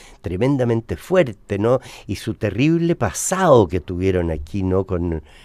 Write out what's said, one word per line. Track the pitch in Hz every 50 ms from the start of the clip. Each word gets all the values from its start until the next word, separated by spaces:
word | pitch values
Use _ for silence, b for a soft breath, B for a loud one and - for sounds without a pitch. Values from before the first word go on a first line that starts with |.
| B B B B
tremendamente | - 92 87 92 117 135 147 131 127 120 113 113 113 - 92
fuerte, | - - - 175 185 170 120 101 - - - 104 98
¿no? | 104 113 127 127 B B B B B
Y | - 101
su | - - 113 104
terrible | - - 104 90 113 135 156 165 170 165 170 170
pasado | - - 98 - - - - 277 277 - 165 139 120 104 80
que | 85 90
tuvieron | - - 90 87 92 95 92 90 85 82
aquí, | 80 76 - - - 101 92
¿no? | 92 92 95 98
Con, | - 92 85 87 87 80 78 b b b b